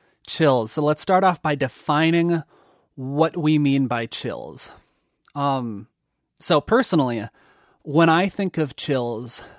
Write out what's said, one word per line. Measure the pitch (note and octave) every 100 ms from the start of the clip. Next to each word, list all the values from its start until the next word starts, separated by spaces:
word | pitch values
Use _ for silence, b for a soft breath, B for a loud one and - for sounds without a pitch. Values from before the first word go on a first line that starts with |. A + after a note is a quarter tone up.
| _ _ -
chills. | - D#3 B2+ A2
So | -
let's | D3 D3+
start | - F#3
off | F#3 E3
by | D#3
defining | C#3+ C3 - - D3+ D#3+ E3+ E3+ E3+ - b b b b -
what | C3 C#3+ D#3+ F3+
we | D3+ D3+
mean | C#3+ C#3 B2+
by | A#2+ A#2
chills. | - A#2+ A#1+ D#2 - - - b b b b _ C#3+
Um, | C#3+ C3+ A#2 G2+ G#2+ _ _ _ _ _
so | - D#3
personally, | - A#3+ - E3 B2+ A#2 A2 b b b b b
when | - D3 E3
I | D#3+ F#3+
think | - F#3+ -
of | C#3+ -
chills, | - C3+ A#2+ A2+ B2 - -